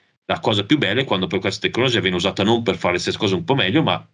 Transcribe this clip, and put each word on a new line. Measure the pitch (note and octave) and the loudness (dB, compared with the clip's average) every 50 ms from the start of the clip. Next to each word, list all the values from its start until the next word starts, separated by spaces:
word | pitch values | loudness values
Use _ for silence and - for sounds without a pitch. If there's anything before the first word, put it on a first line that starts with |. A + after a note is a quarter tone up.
| _ _ _ _ _ | _ _ _ _ _
la | - F2+ - | -4 -4 -2
cosa | - A#2+ G#2+ G#2 G2+ | 0 0 0 0 2
più | - D3+ D3 | 2 2 2
bella | - F#2+ G#2+ C3 | 2 0 0 -2
è | C3 | 0
quando | - G#2 F#2 F#2 | 0 -2 -2 -2
poi | E2+ G2+ F#2 | -2 -2 -2
questa | F#2 G2 F#2 - - | -2 -2 -4 -2 -4
tecnologia | F#2 - A2+ A#2+ - A#2 G2+ | -2 0 0 0 2 0 0
viene | F2+ F#2+ F2+ | 0 0 0
usata | F2 F#2 F#2+ F2+ - | 0 0 -2 0 0
non | G2 G#2+ A#2+ A#2 | 2 2 2 2
per | A2+ G2+ F2 | 2 -2 -2
fare | D#2+ - F2+ F2 | 0 0 0 0
le | F2 | 0
stesse | - - F2+ - | -2 -4 -2 -2
cose | A2 G2+ F#2+ | 0 0 0
un | F2 E2 | 0 0
po' | - C3+ | 0 0
meglio, | - G2 F#2+ A2+ D#3+ | 2 2 2 2 2
ma | C#3+ G2+ F2 - - - | 2 2 0 -2 -6 -14